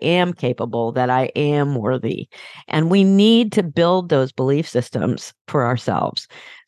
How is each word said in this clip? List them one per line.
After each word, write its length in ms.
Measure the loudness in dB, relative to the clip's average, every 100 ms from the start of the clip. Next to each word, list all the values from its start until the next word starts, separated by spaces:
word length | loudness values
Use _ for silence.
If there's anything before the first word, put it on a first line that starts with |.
am 320 | 0 0 0
capable, 600 | -2 -4 -4 -4 -4 -4
that 180 | -2 0
I 140 | 0 0
am 400 | -2 0 0 0
worthy. 540 | -2 -2 -2 -4 -6 -10 -18 -20 -20 -6
And 200 | -2 2
we 140 | 4
need 480 | 4 6 6 4 2
to 120 | 0
build 460 | -2 0 2 2 2
those 200 | 0 0
belief 380 | -2 0 0 -2
systems 640 | -4 -4 -4 -4 -4 -8 -20 -6
for 160 | -2 0
ourselves. 640 | -2 -2 -2 -4 -6 -14 -18 -20 -20